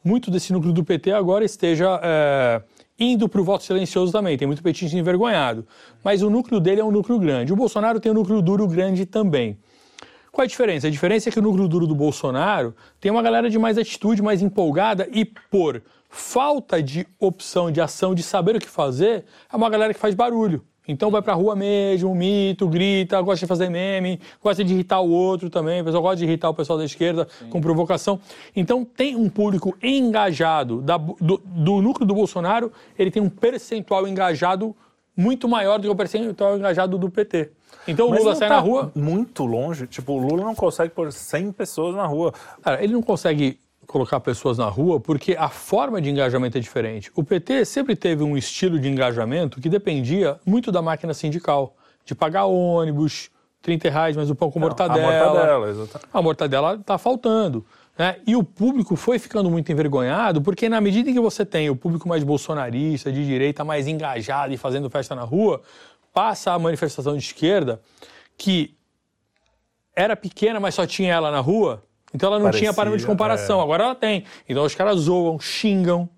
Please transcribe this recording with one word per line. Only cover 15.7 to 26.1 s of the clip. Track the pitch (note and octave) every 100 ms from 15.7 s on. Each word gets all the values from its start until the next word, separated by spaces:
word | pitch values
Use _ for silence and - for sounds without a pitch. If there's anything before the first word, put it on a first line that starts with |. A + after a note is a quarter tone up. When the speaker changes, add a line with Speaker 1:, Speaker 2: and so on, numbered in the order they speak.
| A#2+ _ _ _
Speaker 1:
falta | - - B3 C#4+ D4 - F3
de | C#3 D3+ F#3 _
opção, | F#3+ F3 - F3+ E3+
de | D3+
ação, | D#3+ - F#3 F#3
de |
saber | - G3 F3 A3+
o |
que | -
fazer, | - C#3+ B2+ G3+ G#3+ - - _
é | A#3+
uma | A3+
galera | G#3+ A3
que | G#3
faz | G#3+ G3
barulho. | A#3+ A#3 A3 D3+ - _ -
Então | C#3 G#3+
vai | G#3
pra | G#3 F#3+
rua | G#3 G3+
mesmo, | G3+ G3+ G3 F#3+ F#3 F#3
mito, | F#3 G3+ G3 F#3 F#3
grita, | E3 G3 G3 F#3 G3
gosta | F#3 F3 F3
de |
fazer | F3 F3+
meme, | F3 F#3+ G3 F#3 F3 - -
gosta | G#3 F#3+
de | G3
irritar | F#3 F3+ F#3+
o | F3
outro | E3+ F#3 F#3 F3+
também. | E3+ D#3+ F3+
O | E3
pessoal | E3+
gosta | E3+